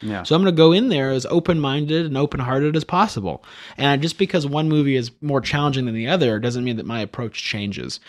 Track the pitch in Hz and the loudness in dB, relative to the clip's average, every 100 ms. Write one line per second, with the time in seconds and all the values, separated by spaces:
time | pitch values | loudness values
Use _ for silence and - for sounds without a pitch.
0 | 110 101 87 156 190 160 160 180 254 156 | -8 -6 0 2 4 6 6 6 2 0
1 | 135 131 127 170 165 165 143 143 147 156 | 0 -2 0 0 2 0 2 0 0 -2
2 | 165 135 143 131 127 135 147 160 - 180 | -2 -2 -2 -2 -2 0 0 0 -2 0
3 | 214 - 95 69 - - - - 139 139 | 0 0 -6 -8 -12 -20 -18 -2 2 2
4 | 160 - 190 180 143 147 160 151 139 131 | 0 -2 0 0 0 0 2 2 2 0
5 | 117 - 147 139 113 147 147 135 123 113 | -2 -8 -2 -2 0 0 0 0 -4 -4
6 | 117 185 131 107 120 120 123 113 92 117 | -2 0 2 0 -2 -4 -4 -4 -6 -6
7 | 104 - 117 - - 107 101 98 64 - | -6 -8 -10 -8 -8 -6 -6 -8 -10 -12